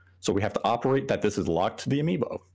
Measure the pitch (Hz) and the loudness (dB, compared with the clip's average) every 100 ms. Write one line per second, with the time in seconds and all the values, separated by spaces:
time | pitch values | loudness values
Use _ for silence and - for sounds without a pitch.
0 | _ _ - 98 101 - 98 117 131 135 | _ _ -2 0 0 0 0 2 2 2
1 | - 101 104 101 85 82 101 - - 139 | 2 0 0 0 0 2 0 -2 -2 -2
2 | 156 180 - - - | 0 -2 -4 -6 -12